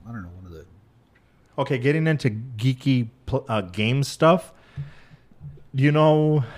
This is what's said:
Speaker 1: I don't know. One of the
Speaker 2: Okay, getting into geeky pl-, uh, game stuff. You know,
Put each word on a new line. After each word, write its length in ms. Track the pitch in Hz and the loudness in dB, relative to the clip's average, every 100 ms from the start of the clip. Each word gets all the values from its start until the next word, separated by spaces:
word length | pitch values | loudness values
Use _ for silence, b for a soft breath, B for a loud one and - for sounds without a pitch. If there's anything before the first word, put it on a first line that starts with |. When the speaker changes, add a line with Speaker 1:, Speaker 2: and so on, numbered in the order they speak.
| 98 | -16
Speaker 1:
I 40 | |
don't 120 | 117 | -14
know. 60 | 87 | -14
One 160 | 90 90 | -18 -18
of 60 | |
the 140 | 80 - - _ _ _ _ _ _ _ - | -20 -20 -20 _ _ _ _ _ _ _ -6
Speaker 2:
Okay, 200 | 131 131 | -2 0
getting 300 | 131 156 160 | 2 2 0
into 220 | 151 127 | 0 -2
geeky 800 | 107 131 110 127 127 135 127 113 - - | -4 -10 -2 -2 0 0 0 0 -8 -6
pl-, 200 | 135 - | -6 -2
uh, 100 | 110 | -4
game 400 | 90 92 107 135 | -4 -2 0 0
stuff. 500 | 139 - 160 180 - - B B 143 B B B B - 147 - - | -2 2 4 4 0 -20 B B -16 B B B B -20 -20 -20 -10
You 180 | 135 143 | 0 2
know, 520 | 151 156 151 151 151 120 | 4 4 4 4 2 0